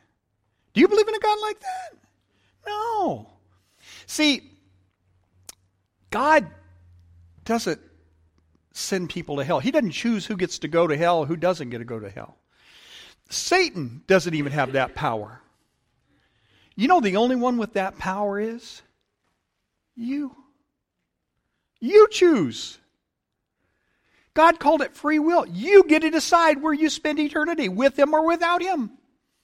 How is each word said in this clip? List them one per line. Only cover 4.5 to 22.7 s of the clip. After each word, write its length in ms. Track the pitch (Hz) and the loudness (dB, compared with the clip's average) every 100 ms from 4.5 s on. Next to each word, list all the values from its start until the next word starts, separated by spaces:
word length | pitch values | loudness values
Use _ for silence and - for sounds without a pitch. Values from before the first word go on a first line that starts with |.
| _ _ _ _ _ _ _ _ _ - - _ _ _ _ _ | _ _ _ _ _ _ _ _ _ -20 -20 _ _ _ _ _
God 400 | 208 277 311 185 - _ _ _ - _ _ - _ - | -4 2 2 0 -8 _ _ _ -20 _ _ -20 _ -4
doesn't 340 | 226 202 156 _ _ _ _ _ _ _ _ _ | -4 -2 -6 _ _ _ _ _ _ _ _ _
send 360 | - - 196 165 | -14 -6 -6 -6
people 280 | - - 143 | -10 -8 -6
to 60 | 135 | -2
hell. 140 | 156 | -2
He 120 | 156 | 0
doesn't 200 | 311 220 | 0 -2
choose 340 | - 240 220 - | -2 -4 -4 -4
who 100 | 208 | -6
gets 240 | 175 - | -6 -6
to 80 | 156 | -4
go 180 | 165 170 | 0 2
to 120 | 147 | 2
hell, 260 | 170 175 | 0 0
who 140 | 139 165 | -2 -2
doesn't 320 | 170 175 127 | -2 -2 -6
get 80 | 117 | -10
to 80 | 117 | -10
go 140 | 113 | -12
to 100 | 104 | -12
hell. 280 | 95 - _ _ _ _ - - - - _ - | -16 -18 _ _ _ _ -20 -20 -20 -20 _ -12
Satan 760 | - - 359 349 190 127 120 - | -8 0 0 0 -4 -10 -6 2
doesn't 280 | 190 170 | 2 2
even 180 | 156 139 | -4 -4
have 220 | 147 131 | -2 -2
that 220 | 135 131 - | -2 -2 -4
power. 460 | 151 113 104 120 _ _ _ _ _ _ _ _ _ _ _ _ _ - | -6 -6 -8 -18 _ _ _ _ _ _ _ _ _ _ _ _ _ -2
You 140 | 226 | 2
know 100 | 359 | 4
the 160 | 220 190 | 4 2
only 220 | 247 254 | 2 0
one 200 | 247 240 | 0 -2
with 160 | 214 | -4
that 240 | 196 190 190 | -4 -4 -6
power 400 | 185 190 208 202 | -6 -4 -4 -4
is 440 | 220 233 - - _ _ _ _ _ _ _ _ _ _ _ - | -6 -8 -16 -20 _ _ _ _ _ _ _ _ _ _ _ -12
you. 400 | 233 285 277 - _ _ _ _ _ _ _ _ _ _ _ _ _ _ | -8 -6 -8 -12 _ _ _ _ _ _ _ _ _ _ _ _ _ _
You 280 | 233 415 427 | 4 6 6
choose. 680 | - 359 285 139 - - | 6 4 4 0 -6 -14